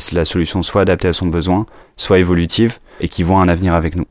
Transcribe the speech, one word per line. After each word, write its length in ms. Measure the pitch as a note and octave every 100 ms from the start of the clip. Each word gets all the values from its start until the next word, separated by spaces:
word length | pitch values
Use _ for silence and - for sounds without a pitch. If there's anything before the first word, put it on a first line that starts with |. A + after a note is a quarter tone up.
| -
la 140 | F2 D#2+
solution 340 | F2+ E2 F#2
soit 220 | - G2+
adaptée 260 | F#2+ F2 F2+
à 60 |
son 140 | - F2+
besoin, 360 | E2+ F2+ F#2+ A2 - - -
soit 220 | - F#2+
évolutive 640 | F2+ F2 E2+ - A#2 - _ -
et 80 | F2
qui 140 | -
voit 180 | E2+ F#2+
un 80 | F2+
avenir 240 | E2+ F#2
avec 240 | E2+ D#2+ E2+
nous. 80 | -